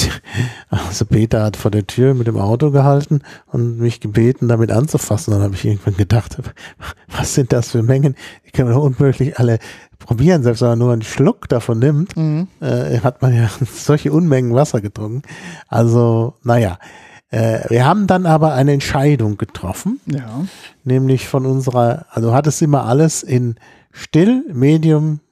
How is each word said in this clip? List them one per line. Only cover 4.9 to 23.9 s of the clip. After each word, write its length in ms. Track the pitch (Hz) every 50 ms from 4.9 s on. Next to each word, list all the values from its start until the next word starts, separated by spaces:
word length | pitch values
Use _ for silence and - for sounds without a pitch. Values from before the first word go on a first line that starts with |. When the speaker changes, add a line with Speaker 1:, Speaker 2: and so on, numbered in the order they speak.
| - 120 - - 107 104 - 113
Speaker 1:
Dann 100 | 104 101
habe 120 | 101 101 95
ich 80 | 92 -
irgendwann 320 | 110 107 98 - 104 98
gedacht, 420 | 92 98 90 113 113 - - - - - - - - - - - - - - - _ _ -
was 260 | - - - - -
sind 180 | 151 131 -
das 180 | 143 120 113 -
für 100 | - 117
Mengen? 320 | 113 120 131 135 143 143 131 - - - - - _
Die 60 | _
können 160 | - - 131 120
wir 60 | 117
doch 80 | 135 147
unmöglich 520 | 139 127 - 143 135 123 - 127 139 - -
alle 180 | 123 117 117 110 - - - - - _ _ -
probieren, 460 | - - 123 110 139 180 185 151 117
selbst 160 | 120 117 110
wenn 80 | 123 120
man 100 | 117 113
nur 140 | 120 123
einen 100 | 120 113
Schluck 460 | 110 - - - 135 185 247 - - -
davon 320 | 143 117 - - 117 113
nimmt, 360 | 123 151 151 143 170 - -
Speaker 2:
Mhm. 300 | 170 160 156 151 156 185 185 _ -
Speaker 1:
äh, 400 | - 127 123 123 135 147 131 117
hat 200 | - 127 - -
man 120 | 127 131 120
ja 140 | 117 117 107 - -
<laughs> 140 | 120 - -
solche 380 | - - - 147 147 - 151
Unmengen 420 | 147 160 180 165 135 131 127 120 117
Wasser 260 | 127 151 - - 117
getrunken. 420 | 98 104 - - 107 107 117 135 - - - - - 175 170 - -
Also, 680 | - - 117 117 117 117 120 120 117 113 113 113 120 - _ -
naja, 340 | 120 117 120 113 95 87 - - - - - - - - - _ -
äh, 300 | - 113 113 113 113 - - -
wir 140 | 117 120 123
haben 200 | 143 180 214 202
dann 200 | - 185 180 185
aber 260 | 165 160 151 156 156
eine 200 | 139 127 135 147 143
Entscheidung 640 | 139 - - - 143 135 147 147 123 110 104 104 -
getroffen, 600 | 113 - - - - 90 92 - - 185 254 277 -
Speaker 2:
Ja. 220 | 170 143 143 127 113 113 135 180 190 - - - - _ _ -
Speaker 1:
nämlich 420 | 131 127 131 135 131 131 123 -
von 180 | - - 135 131
unserer, 600 | 131 131 135 131 135 120 123 120 117 123 160 - _
also 180 | - 113 113 117
du 60 | 117
hattest 280 | 135 139 156 - -
immer 220 | 165 147 143 135 -
alles 400 | 110 123 143 160 160 - - -
in 320 | - 131 123 123 120 113 - _ - - _ _ _